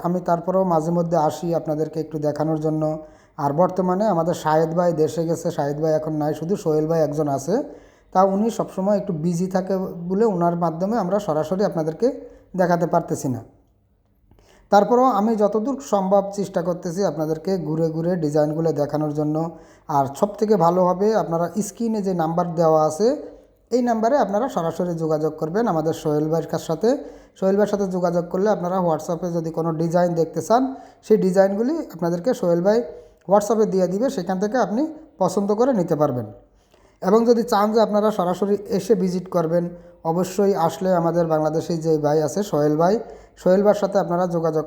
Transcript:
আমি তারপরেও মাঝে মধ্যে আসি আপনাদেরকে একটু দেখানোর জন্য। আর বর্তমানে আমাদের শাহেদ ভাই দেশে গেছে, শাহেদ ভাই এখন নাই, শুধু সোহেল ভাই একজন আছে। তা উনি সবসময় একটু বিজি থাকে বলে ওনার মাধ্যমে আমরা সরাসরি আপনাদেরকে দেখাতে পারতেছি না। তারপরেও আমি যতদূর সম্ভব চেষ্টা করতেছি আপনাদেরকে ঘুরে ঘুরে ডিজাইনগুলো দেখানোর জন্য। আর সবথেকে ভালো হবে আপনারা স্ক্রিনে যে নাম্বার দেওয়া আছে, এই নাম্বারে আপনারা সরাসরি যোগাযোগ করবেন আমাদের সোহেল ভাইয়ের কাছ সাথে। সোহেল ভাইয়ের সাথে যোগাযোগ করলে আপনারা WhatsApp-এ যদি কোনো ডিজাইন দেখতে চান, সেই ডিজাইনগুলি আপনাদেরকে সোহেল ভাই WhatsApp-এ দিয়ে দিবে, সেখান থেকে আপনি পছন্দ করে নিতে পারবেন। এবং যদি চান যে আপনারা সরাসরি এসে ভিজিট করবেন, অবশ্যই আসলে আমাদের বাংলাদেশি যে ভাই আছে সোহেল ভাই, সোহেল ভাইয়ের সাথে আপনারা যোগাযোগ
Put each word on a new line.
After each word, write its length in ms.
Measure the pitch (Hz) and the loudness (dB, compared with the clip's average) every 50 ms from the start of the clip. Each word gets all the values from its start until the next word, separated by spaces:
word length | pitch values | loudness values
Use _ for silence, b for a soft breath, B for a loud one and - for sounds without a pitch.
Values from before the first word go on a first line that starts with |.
আমি 180 | - 175 180 180 | -4 -2 -2 0
তারপরেও 440 | 180 180 170 170 - 185 185 190 190 | 0 0 0 0 0 0 0 2 2
মাঝে 260 | 185 165 160 156 170 | 2 2 2 2 2
মধ্যে 260 | 170 175 170 165 175 | 0 0 0 2 2
আসি 380 | 165 151 156 151 - 175 170 165 | 2 2 0 0 -2 -4 -2 -2
আপনাদেরকে 460 | 156 156 160 151 151 156 151 - 160 | -2 -2 -2 -2 -2 -4 -4 -4 -8
একটু 180 | 151 156 165 151 | -8 -6 -6 -4
দেখানোর 420 | 147 147 143 - 151 160 160 151 | -2 -2 -2 -2 -2 -2 -2 0
জন্য। 420 | 151 156 156 156 156 156 156 156 B B B B B B B | 0 -2 0 0 -2 -2 -4 -6 B B B B B B B
আর 160 | - 143 143 | -4 -4 -2
বর্তমানে 520 | 143 156 180 175 185 190 185 185 180 190 220 | 2 2 2 2 2 0 0 0 0 0 0
আমাদের 300 | 220 180 165 165 175 160 | 0 0 0 0 -2 -2
শাহেদ 400 | - - 156 156 160 165 160 165 | -2 0 2 2 2 2 2 0
ভাই 180 | 180 175 175 | 0 0 2
দেশে 340 | 165 147 156 143 - 170 165 | 2 2 0 0 0 -2 -2
গেছে, 240 | 165 160 156 - 170 | -2 -2 -2 -4 -4
শাহেদ 300 | 165 160 143 143 147 151 | -4 -2 -2 -2 -2 -2
ভাই 140 | 160 160 156 | 0 0 0
এখন 180 | 156 156 160 | 0 0 -2
নাই, 220 | 156 151 147 151 143 | -4 -2 -2 -2 -2
শুধু 220 | - 165 170 208 | -4 -4 -4 -4
সোহেল 300 | 196 - 160 151 156 156 | -2 0 0 0 0 0
ভাই 160 | 156 165 160 | 0 2 0
একজন 260 | 151 147 147 156 151 147 | 0 0 0 -2 -2 -2
আছে। 340 | 139 131 - 160 202 277 302 B B B B B B B B B | -2 -4 -2 -2 -2 -2 -2 B B B B B B B B B
তা 100 | - 185 | 2 2
উনি 280 | 196 196 196 202 220 233 | 2 4 2 0 -2 -2
সবসময় 460 | 214 - 165 - - 190 185 202 214 | -2 -4 -6 -4 -4 -4 0 0 0
একটু 160 | 190 196 202 | 0 -2 -4
বিজি 340 | 170 151 156 180 175 170 185 | -6 -2 -2 -2 -2 -2 -4
থাকে 300 | 185 - 185 185 - 190 | -2 -2 -2 -2 -2 -2
বলে 480 | 185 185 185 185 175 170 175 190 202 233 | -4 -4 -6 -8 -10 -6 -4 0 2 2
ওনার 320 | 220 190 170 170 170 175 | 2 2 2 0 0 0
মাধ্যমে 400 | 170 175 165 160 165 185 202 233 | 0 -2 -2 -2 -2 -4 -2 -2
আমরা 220 | 233 185 175 196 208 | -2 0 0 -2 -2
সরাসরি 460 | 202 165 147 156 151 - 185 190 208 | 0 -2 -2 -2 -2 -2 0 0 0
আপনাদেরকে 560 | 180 - 165 156 160 160 - 226 262 - B B B B B B B - | 0 0 -2 -2 -2 -2 0 0 -2 -2 B B B B B B B -2
দেখাতে 300 | 180 180 170 175 170 170 | 0 2 2 4 2 2
পারতেছি 420 | 160 - 175 170 - 156 - - 135 | 2 2 0 0 0 -4 -4 -2 -4
না। 160 | 120 110 110 - _ _ _ _ _ _ _ _ _ _ _ _ _ _ _ _ b b b b b b b _ | -4 -4 -8 -12 _ _ _ _ _ _ _ _ _ _ _ _ _ _ _ _ b b b b b b b _
তারপরেও 360 | 202 208 202 - 240 240 254 262 220 196 | 4 4 4 6 4 4 4 4 4 2
আমি 140 | 208 226 226 202 | 2 0 2 2
যতদূর 340 | 208 202 214 220 214 277 262 262 - - | 2 2 2 0 -2 -2 -4 -6 -4 -2
সম্ভব 300 | 208 196 185 190 202 202 196 196 196 | 0 0 2 2 2 2 2 0 -4
চেষ্টা 240 | 208 190 175 - 180 165 180 | -6 -6 -4 -4 -4 -2 -2
করতেছি 320 | 175 175 - 180 160 190 202 165 | -4 -4 -6 -8 -4 -2 -2 -2
আপনাদেরকে 420 | 143 160 156 156 160 156 - 190 190 180 151 147 | -2 -2 -2 -2 -2 -4 -2 -4 -4 -2 -2 -2
ঘুরে 180 | 160 160 165 160 156 | 0 0 0 0 0
ঘুরে 180 | 165 165 175 185 175 151 | -2 -2 -2 0 0 -2
ডিজাইনগুলো 460 | 147 147 156 151 151 151 165 165 160 151 147 | 0 2 2 2 2 0 0 0 0 0 0
দেখানোর 320 | 143 139 - 147 151 151 147 156 | -2 -2 -2 -2 -2 -2 -2 -2
জন্য। 180 | 151 151 151 156 165 170 B B B B B B B - 151 | -2 0 0 -2 -2 -4 B B B B B B B -2 0
আর 80 | 139 135 131 135 - | 0 0 0 0 -2
সবথেকে 340 | 208 202 202 - 220 208 220 | -2 -2 -2 -4 0 2 2
ভালো 240 | 185 165 170 175 185 180 180 | 4 4 4 4 4 2 2
হবে 180 | 185 175 202 214 220 196 | 2 2 0 0 2 0
আপনারা 240 | 160 160 165 165 175 170 - 214 196 | 0 0 -2 -2 -2 -2 -4 -4 -6
স্ক্রিনে 340 | - - - 233 226 220 208 185 | -6 -6 -6 -4 -4 -2 -2 -2
যে 60 | 196 185 170 | -2 -2 -2
নাম্বার 240 | 160 160 165 175 175 170 160 170 | -2 0 0 -2 -2 -2 0 2
দেওয়া 200 | 165 160 160 156 156 156 | 4 4 6 4 4 2
আছে, 200 | 156 - 208 247 294 - - - - - - _ _ _ _ _ | 0 0 0 0 0 0 -6 -12 -18 -20 -20 _ _ _ _ _
এই 120 | 226 254 240 240 | 0 0 2 2
নাম্বারে 280 | 226 220 220 233 285 277 214 | 0 2 2 2 2 2 2
আপনারা 220 | 190 196 208 254 262 - | 2 0 0 -2 -2 -2
সরাসরি 360 | 185 165 165 160 - 180 175 170 160 | -2 -2 -2 -2 -2 -2 -2 -2 -2
যোগাযোগ 300 | 160 156 160 151 156 156 151 - | 0 0 0 0 0 -2 -2 -4
করবেন 240 | 160 156 170 220 240 220 | -6 -2 -2 0 0 2
আমাদের 220 | 170 160 151 160 156 156 | 0 0 0 0 -2 -2
সোহেল 240 | - 156 147 151 156 156 | -2 0 0 0 0 0
ভাইয়ের 160 | 165 165 151 - | 0 -2 -2 -2
কাছ 100 | 175 156 - - | -6 -6 -4 -4
সাথে। 200 | 165 156 - 226 277 285 B B B B B B B - | -2 0 2 0 0 0 B B B B B B B -2
সোহেল 180 | 190 190 196 202 | 0 2 4 4
ভাইয়ের 140 | 208 202 | 2 2
সাথে 140 | 214 196 202 185 185 | 0 -2 -2 -2 -2
যোগাযোগ 280 | 180 175 175 170 175 170 175 | 0 0 0 0 0 -2 -2
করলে 160 | - 190 202 220 196 | -2 0 2 2 0
আপনারা 200 | 165 175 175 185 190 180 170 | 0 -2 -2 -2 0 0 0
WhatsApp-এ 400 | 156 151 - 185 170 165 185 175 170 | 0 0 -2 -6 -6 -4 -4 -4 -4
যদি 140 | 170 160 160 156 160 | -4 -4 -4 -4 -2
কোনো 120 | 160 170 160 156 | -2 -2 -2 0
ডিজাইন 300 | 170 165 165 175 175 175 170 165 | -2 0 2 2 2 2 2 0
দেখতে 200 | 160 160 - 165 160 - | 0 0 -2 -6 0 2
চান, 140 | 220 254 269 262 269 B B B B B _ | 2 2 2 0 -4 B B B B B _
সেই 120 | - 214 190 180 | 2 4 4 4
ডিজাইনগুলি 500 | 190 180 196 190 196 202 202 233 262 330 320 - - - | 4 4 4 4 4 2 0 -2 -2 -2 -4 -6 -10 -8
আপনাদেরকে 360 | 165 175 170 175 175 175 - - - | -4 -2 -2 -2 -2 -2 -2 -2 0
সোহেল 200 | 185 175 170 175 175 | 2 2 2 2 2
ভাই 120 | 202 214 240 233 - B B B B B B B - | 2 2 2 0 -4 B B B B B B B 2
WhatsApp-এ 360 | 196 208 208 - 226 214 214 185 180 | 2 2 4 2 2 2 2 2 2
দিয়ে 120 | 190 180 175 | 0 0 0
দিবে, 140 | 185 202 254 277 - | 0 -2 -2 -2 -2
সেখান 200 | 196 165 196 185 180 | -4 -4 -4 -2 -2
থেকে 140 | 208 208 240 254 208 | -2 -2 0 0 0
আপনি 160 | 175 208 247 311 311 - - - - _ - | 0 0 -2 -2 -2 -6 -12 -20 -20 _ -2
পছন্দ 260 | 185 175 - 208 202 196 214 214 | -2 0 0 0 0 0 2 2
করে 120 | 247 277 254 196 | 2 2 2 0
নিতে 160 | 165 175 165 147 | 0 0 0 0
পারবেন। 240 | 151 139 131 123 107 107 - - - _ b b b b b b b b b b | 0 0 0 -4 -6 -10 -14 -18 -20 _ b b b b b b b b b b
এবং 180 | - 185 208 226 226 240 | 0 2 4 4 4 4
যদি 140 | 240 226 226 - | 4 2 2 2
চান 140 | 220 196 208 214 214 | 2 2 2 2 4
যে 60 | 233 208 | 2 2
আপনারা 220 | 190 208 208 208 214 208 - | 2 2 2 0 0 0 0
সরাসরি 380 | 175 175 180 - 202 196 202 202 - - - 185 | 0 -2 0 -2 0 -2 -2 -2 -2 -4 -4 -4
এসে 160 | 180 - 220 185 | 0 2 2 2
ভিজিট 240 | 185 185 175 185 175 - - | 2 0 -2 -4 -6 -2 -2
করবেন, 280 | 175 160 160 170 175 175 170 175 B B B B B - 165 | -2 0 2 0 0 -2 -2 -8 B B B B B -4 -2
অবশ্যই 420 | 165 180 180 180 - 208 202 196 196 160 165 | -2 -2 -2 -2 0 0 2 2 2 2 0
আসলে 220 | 160 - - 190 185 185 170 | 0 0 -2 0 0 2 2
আমাদের 240 | 170 165 160 175 165 160 156 | 2 2 0 0 0 2 0
বাংলাদেশি 400 | 156 156 156 156 165 156 - 175 160 160 | 0 0 0 -2 -2 -2 -2 -4 -2 0
যে 80 | 165 156 151 147 | 0 0 2 2
ভাই 140 | 147 147 156 156 | 2 2 2 0
আছে 140 | 139 - 190 208 - | 0 -2 -4 -4 -2
সোহেল 240 | - 147 147 151 151 156 | 0 0 2 2 2 2
ভাই, 120 | 170 185 214 233 - B B B B B B - | 2 2 2 0 -4 B B B B B B -2
সোহেল 220 | - 180 185 202 202 | 2 4 4 6 4
ভাইয়ের 160 | 208 196 202 | 4 2 2
সাথে 140 | 202 190 196 196 170 | 0 0 0 0 0
আপনারা 200 | 165 175 175 185 175 170 | 0 0 -2 -2 -2 -2
যোগাযোগ 280 | 165 160 160 151 160 147 | -2 -2 0 -2 -2 -2